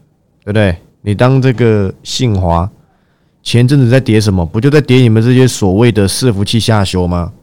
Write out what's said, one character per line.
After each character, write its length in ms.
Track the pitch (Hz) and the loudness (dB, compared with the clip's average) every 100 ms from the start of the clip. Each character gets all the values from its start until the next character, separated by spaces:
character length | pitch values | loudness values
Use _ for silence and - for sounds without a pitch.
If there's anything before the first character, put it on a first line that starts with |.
| _ _ _ _ | _ _ _ _
对 20 | 104 | -6
不 80 | |
对？ 240 | 107 101 82 - _ | -2 0 -2 -12 _
你 140 | 104 98 | -6 0
当 260 | 127 135 | 2 2
这 120 | 131 | 0
个 400 | 113 117 107 95 - | 0 0 0 -2 -8
信 340 | - - 127 98 | -12 -6 -2 -2
华， 320 | 87 85 92 - _ _ _ _ _ _ | 0 -2 -4 -10 _ _ _ _ _ _
前 240 | - 120 123 | -4 0 2
阵 140 | 143 | 2
子 100 | 117 | 2
在 120 | 131 | 2
跌 180 | 110 107 | 2 0
什 140 | 104 | 0
么？ 120 | 92 82 | -2 -2
不 140 | 113 | -2
就 100 | 135 | 0
在 120 | 151 | 0
跌 160 | 123 127 | 2 2
你 100 | 120 | 4
们 160 | 110 | 2
这 100 | 117 | 2
些 140 | 127 127 | 2 2
所 280 | - 98 95 | 0 0 2
谓 140 | 120 | 2
的 160 | 104 98 | 2 -2
伺 280 | - 127 | -2 -2
服 100 | 98 | -2
器 160 | 101 117 | -2 -2
下 240 | 107 107 | 0 0
修 240 | 95 92 87 | -2 -2 -2
吗？ 240 | 87 85 - | -4 -6 -12